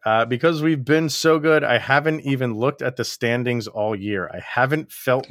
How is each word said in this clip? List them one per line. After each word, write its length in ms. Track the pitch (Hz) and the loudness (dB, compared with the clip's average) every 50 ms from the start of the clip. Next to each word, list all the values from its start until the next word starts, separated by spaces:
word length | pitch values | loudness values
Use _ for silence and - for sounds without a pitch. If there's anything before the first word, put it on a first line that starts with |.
| - | 0
Uh, 220 | 110 110 113 113 | 2 2 2 2
because 360 | 113 127 120 - 165 170 156 151 | 0 -2 0 2 0 0 2 0
we've 200 | 160 160 147 127 | 0 0 0 2
been 240 | 113 151 160 160 156 | 2 2 2 2 0
so 300 | 135 - - 165 160 160 | -2 0 2 4 2 4
good, 240 | 151 160 156 151 143 | 4 4 2 4 4
I 140 | - 120 113 | 2 0 0
haven't 440 | - - 135 143 147 160 156 156 | 2 2 2 2 2 2 -2 -2
even 340 | 131 139 139 127 127 123 113 | -2 -2 -2 0 0 -2 -2
looked 260 | 107 117 135 156 - | 0 -2 -2 -2 -2
at 140 | - 127 127 | -4 -6 -4
the 80 | - 117 | -4 -6
standings 640 | - - - - 117 117 123 123 123 120 120 110 110 | -6 -6 -4 -2 0 0 0 0 0 -2 -2 -4 -6
all 280 | - 110 104 107 110 | -4 -4 -2 -2 -2
year. 320 | 101 95 104 104 98 90 82 - | -4 -4 -4 -4 -4 -4 -6 -8
I 60 | 90 | -12
haven't 520 | 85 - - - 123 131 143 156 151 - | -12 -6 0 0 0 2 0 -2 -4 -6
felt 360 | - - - - 127 131 131 - | -14 -8 -2 0 0 0 0 -6